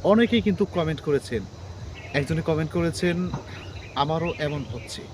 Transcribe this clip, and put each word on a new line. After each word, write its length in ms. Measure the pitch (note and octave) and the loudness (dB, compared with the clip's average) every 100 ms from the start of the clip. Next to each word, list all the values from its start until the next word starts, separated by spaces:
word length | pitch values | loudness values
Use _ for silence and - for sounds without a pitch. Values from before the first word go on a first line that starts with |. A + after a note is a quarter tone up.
অনেকেই 380 | F3 G#3+ A#3 A#3 | 6 6 6 4
কিন্তু 220 | G#3 F3 G3+ | 4 2 2
কমেন্ট 360 | F3 D#3+ D3+ | 2 0 -2
করেছেন, 400 | - C#3 - A2+ F#2 - - - - - - | 2 2 2 -4 -4 -12 -14 -12 -12 -12 -2
একজনে 280 | D3 C#3+ D#3+ | -2 0 0
কমেন্ট 300 | D#3+ D#3 D#3+ | 2 0 0
করেছেন, 440 | F3 E3 - F3+ F3 F3+ C#3+ - - - - - - | 0 0 2 0 0 -2 -4 -8 -12 -12 -12 -8 0
"আমারও 340 | C#3+ D#3+ E3+ - | 0 2 -2 -2
এমন 220 | D3+ D3 B2 | -2 -2 -6
হচ্ছে 300 | A2+ - - - | -8 -10 -12 -12